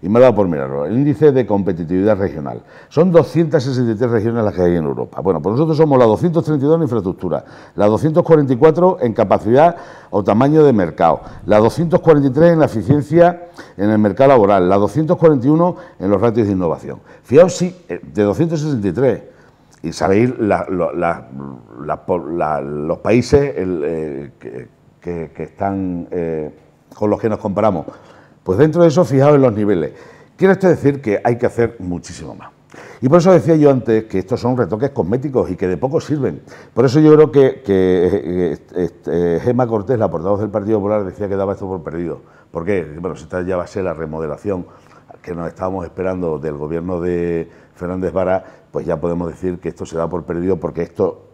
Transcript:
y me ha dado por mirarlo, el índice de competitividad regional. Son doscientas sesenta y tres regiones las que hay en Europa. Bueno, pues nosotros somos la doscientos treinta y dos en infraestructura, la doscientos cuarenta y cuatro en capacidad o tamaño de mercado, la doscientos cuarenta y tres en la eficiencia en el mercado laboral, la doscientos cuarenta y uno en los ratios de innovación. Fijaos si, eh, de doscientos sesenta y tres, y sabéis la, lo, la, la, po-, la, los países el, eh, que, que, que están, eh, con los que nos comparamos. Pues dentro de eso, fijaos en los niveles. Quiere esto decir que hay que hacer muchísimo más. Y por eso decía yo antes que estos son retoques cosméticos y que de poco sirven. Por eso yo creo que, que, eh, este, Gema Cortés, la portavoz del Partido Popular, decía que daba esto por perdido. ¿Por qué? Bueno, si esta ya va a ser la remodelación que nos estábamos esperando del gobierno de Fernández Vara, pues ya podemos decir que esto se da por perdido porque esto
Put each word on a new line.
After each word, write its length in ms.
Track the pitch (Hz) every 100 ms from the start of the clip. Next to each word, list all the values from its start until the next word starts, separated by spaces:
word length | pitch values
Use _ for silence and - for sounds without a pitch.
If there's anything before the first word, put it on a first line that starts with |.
y 80 | 92
me 80 | 110
ha 60 |
dado 120 | 127 107
por 120 | 95
mirarlo, 380 | 78 67 69 73
el 80 |
índice 380 | 113 147 139 151
de 140 | 131 113
competitividad 720 | 101 92 87 82 90 101 101
regional. 440 | 98 73 69 58 - - -
Son 220 | - 180
doscientas 520 | 165 139 156 165 151
sesenta 280 | 123 127 120
y 40 | 107
tres 140 | 123
regiones 340 | 117 107 117
las 120 | 104 90
que 60 |
hay 120 | 90 87
en 80 |
Europa. 380 | 76 64 62 -
Bueno, 180 | 80 82
pues 140 | 78
nosotros 240 | 117 160 151
somos 220 | 156 131
la 60 | 117
doscientos 380 | 104 170 170
treinta 220 | 151 151 139
y 20 |
dos 100 | 165
en 60 |
infraestructura, 640 | 151 117 95 85 92 73 - - - -
la 120 | 104
doscientos 360 | 107 143 160
cuarenta 300 | 170 160 139
y 20 | 123
cuatro 420 | 156 160 180 180
en 120 | 123
capacidad 600 | 110 101 104 95 123 165 170 - - -
o 140 | 101
tamaño 400 | 98 104 139 156
de 100 | 147
mercado, 480 | 117 87 73 85 73 - - -
la 140 | 104
doscientos 400 | 110 - 165 170
cuarenta 280 | - 151 139
y 20 |
tres 220 | 127 170
en 60 | 165
la 60 | 139
eficiencia 800 | 113 92 143 131 160 170 175 - - - -
en 120 | 104
el 60 | 107
mercado 300 | 107 92 135
laboral, 380 | 131 98 101 87
la 80 | 98
doscientos 400 | 101 143 156 175
cuarenta 280 | 165 147 123
y 40 |
uno 260 | 160 175 - - _
en 100 | 90
los 120 | 101
ratios 260 | 117 110 104
de 60 |
innovación. 460 | 95 87 71 71 65 _ -
Fijaos 340 | _ 127 180 175
si, 200 | 180 180 _
eh, 120 | 87
de 220 | - -
doscientos 380 | 104 98 165 160
sesenta 260 | 151 135 101
y 40 |
tres, 280 | 85 131 98 - _ _ _ _ _
y 80 | 82
sabéis 480 | 82 82 98 123 127
la, 260 | 110 90 90
lo, 220 | 92 82 78
la, 320 | 85 82 - 67 69 64 57 58 73
la, 180 | 73
po-, 140 | - 92
la, 440 | 71 85 78 73
los 360 | 69 73 76 82
países 540 | - 117 120 143 139 -
el, 240 | 92 87
eh, 480 | 73 82 78 69 71 -
que, 280 | 60 60 60 _ _ _
que, 300 | 85 87 78 -
que 80 |
están, 640 | 80 _ 98 98 95 87 82
eh, 440 | 90 82 80 76 - _ _ _ -
con 140 | 107
los 100 | 98
que 80 | 113
nos 120 | 104
comparamos. 480 | 107 95 107 87 71 - - - _ _
Pues 140 | - 92
dentro 260 | 156 156
de 40 | 170
eso, 160 | 151
fijaos 320 | 180 139 143 147
en 60 |
los 100 | 131
niveles. 400 | 104 104 92 71 - - - _ _
Quiere 160 | 190
esto 160 | 185 190
decir 320 | 156 139 139
que 180 | 113 98
hay 160 | - 117
que 100 | 120
hacer 280 | 113 117 -
muchísimo 540 | 92 87 - 82 76
más. 160 | 50 - _ _ - - -
Y 80 | -
por 80 | 170
eso 160 | 170
decía 240 | 180 135 160
yo 140 | 147
antes 340 | 131 110 110 110
que 140 | 95
estos 200 | 90 120
son 160 | 120 127
retoques 360 | 101 107 135
cosméticos 600 | - 87 120 143 127 87
y 60 | 90
que 100 | 92
de 80 | 87
poco 240 | 131 156
sirven. 440 | - 151 123 76 - - -
Por 120 | - 127
eso 160 | 139
yo 120 | 156 151
creo 160 | 151
que, 300 | 143 135 -
que, 920 | - 95 92 92 87 95 69 90 87
eh, 40 | 73 _ 85
este, 680 | 87 - - 82 87 82
Gema 260 | 98 123 123
Cortés, 320 | 113 95 127
la 100 | 104
portavoz 300 | 82 87 101
del 100 | 107
Partido 280 | 107 101 110
Popular, 260 | 101 107
decía 240 | 95 85 101
que 80 | 98
daba 180 | 98
esto 140 | 95 98
por 160 | 92
perdido. 380 | 78 80 85 69 _ _ _
¿Por 120 | 85
qué? 240 | 85 98 78 76
Bueno, 160 | 90 76
si 60 |
esta 180 | 80 92
ya 160 | 90 92
va 60 |
a 40 | 85
ser 160 | 104
la 100 | 95
remodelación 720 | 80 80 78 80 71 101 92 87 - _ _ _ -
que 140 | - 85
nos 120 | 85
estábamos 360 | - 92 95
esperando 560 | 85 - 92 92 87 76
del 140 | 78
gobierno 480 | 73 76 82 85 90
de 480 | 87 87 87 82 80 - _ _
Fernández 380 | 87 92 92
Vara, 300 | 85 92 95 - - _
pues 140 | 73 76
ya 140 | 82
podemos 300 | 85 85 85
decir 300 | 76 90 87
que 100 | 85
esto 160 | - 90
se 120 | 82
da 100 | 82
por 160 | 85
perdido 340 | 78 85 90 92
porque 240 | 82 78
esto 400 | 85 - 95 - _